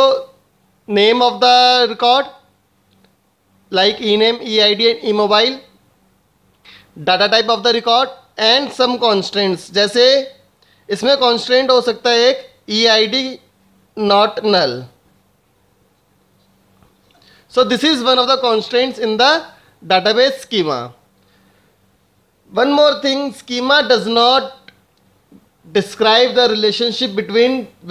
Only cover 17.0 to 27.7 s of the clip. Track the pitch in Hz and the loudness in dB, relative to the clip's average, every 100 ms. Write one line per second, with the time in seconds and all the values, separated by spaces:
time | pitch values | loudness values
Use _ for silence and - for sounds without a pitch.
17 | _ _ _ _ _ 247 247 240 302 285 | _ _ _ _ _ 0 0 0 0 0
18 | 240 254 247 269 247 220 - 240 262 214 | 0 0 0 0 0 -2 -2 -2 -2 -4
19 | 226 220 262 320 311 - _ _ 165 185 | -4 2 2 0 -4 -20 _ _ -2 0
20 | 196 220 269 269 - 214 156 127 123 - | 0 2 0 -2 -6 -4 -2 -4 -8 -16
21 | _ _ _ _ _ _ _ _ _ _ | _ _ _ _ _ _ _ _ _ _
22 | _ _ _ _ _ 190 262 285 294 277 | _ _ _ _ _ -2 0 2 2 0
23 | 277 269 285 202 - 247 254 294 240 240 | -4 -4 -6 -10 -10 -6 0 0 2 0
24 | 190 233 240 262 262 - _ - _ _ | 0 0 2 2 -2 -12 _ -20 _ _
25 | _ _ _ - _ _ - 196 - - | _ _ _ -20 _ _ -6 -4 -4 -2
26 | 220 226 247 214 240 214 214 202 240 - | 2 2 2 2 0 0 -2 -2 -4 -4
27 | 247 196 196 214 247 262 214 | -6 -6 -2 0 2 0 -8